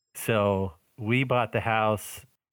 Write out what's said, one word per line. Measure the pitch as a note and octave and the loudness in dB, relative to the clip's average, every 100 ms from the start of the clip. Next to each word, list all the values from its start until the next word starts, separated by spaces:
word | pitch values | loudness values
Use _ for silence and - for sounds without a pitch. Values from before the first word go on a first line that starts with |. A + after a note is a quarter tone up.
| _ | _
So | - - A2 G2+ F#2+ F#2+ - _ - | -8 0 2 2 0 -2 -8 _ -8
we | G#2+ B2+ | 0 0
bought | C3+ B2+ A2+ | 2 0 0
the | A2+ | -2
house | A#2 A2 G#2+ G#2 - - - _ _ | 0 2 2 0 -4 -16 -20 _ _